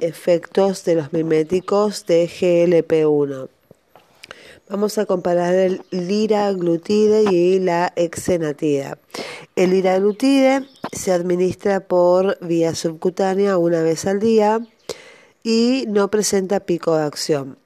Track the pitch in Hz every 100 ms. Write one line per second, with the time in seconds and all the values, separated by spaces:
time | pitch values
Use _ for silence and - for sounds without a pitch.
0 | 175 - - 170 - - 196 185 - 165
1 | 139 165 160 156 156 185 - 202 208 196
2 | - 170 170 - 180 170 170 165 156 160
3 | 156 147 143 135 131 _ _ - _ -
4 | _ _ - - - - - 202 208 214
5 | 202 180 180 175 175 185 185 190 - 185
6 | 175 208 214 208 202 190 175 165 - 208
7 | 214 214 214 175 180 190 180 170 175 -
8 | 170 - - 175 156 139 156 139 139 -
9 | _ - - - - - 185 190 185 190
10 | 202 208 269 277 262 269 262 - - -
11 | 196 180 180 175 185 - 202 196 190 180
12 | 175 185 190 - 170 170 165 151 170 160
13 | 185 170 190 190 202 185 170 165 160 160
14 | 196 196 226 220 208 226 233 _ - -
15 | - - _ _ 233 226 240 262 226 202
16 | 196 214 202 202 185 196 - 170 - 156
17 | 151 - - 147 135 -